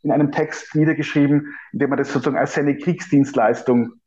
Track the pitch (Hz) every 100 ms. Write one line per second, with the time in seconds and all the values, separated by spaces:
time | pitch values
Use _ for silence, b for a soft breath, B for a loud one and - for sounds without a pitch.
0 | 151 139 143 165 147 - - 156 156 151
1 | 143 147 143 147 147 - - - 143 139
2 | 139 143 147 135 139 - 147 139 - 175
3 | - 143 135 127 113 120 - 123 113 -